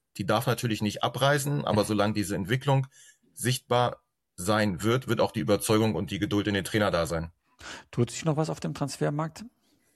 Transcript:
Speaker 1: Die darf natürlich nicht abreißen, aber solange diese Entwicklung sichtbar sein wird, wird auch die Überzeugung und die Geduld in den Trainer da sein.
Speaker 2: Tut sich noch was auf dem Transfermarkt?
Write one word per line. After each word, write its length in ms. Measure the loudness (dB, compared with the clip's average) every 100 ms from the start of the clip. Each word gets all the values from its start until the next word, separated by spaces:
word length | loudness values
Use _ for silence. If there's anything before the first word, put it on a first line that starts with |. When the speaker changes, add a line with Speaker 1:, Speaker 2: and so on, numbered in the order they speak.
| _ -6
Speaker 1:
Die 80 | 0
darf 220 | 2 2
natürlich 340 | 0 -2 0
nicht 200 | -2 -2
abreißen, 600 | -4 2 2 2 0 -2
aber 220 | 0 2 2
solange 280 | 2 2
diese 220 | 0 -2 -4
Entwicklung 500 | -2 -2 2 2 0 -8 -20 _ _
sichtbar 680 | -4 -2 -2 2 2 2 -2 _ _ _ -8
sein 480 | 0 2 2 0
wird, 240 | 0 0 0
wird 140 | 0
auch 100 | 0
die 80 | 0
Überzeugung 560 | 2 2 4 4 4 0
und 160 | -4
die 80 | -4
Geduld 260 | 0 0 0
in 60 |
den 120 | 0 0
Trainer 260 | 2 2
da 140 | 2 0
sein. 260 | -2 -6 -12 _ _ -16 -16 -8
Speaker 2:
Tut 220 | -2 -2
sich 140 | -2 -2
noch 100 | -2
was 140 | -2
auf 100 | -4
dem 140 | -8
Transfermarkt? 720 | -6 -6 -4 -4 -2 -6 -10 -18 -20 _ _ _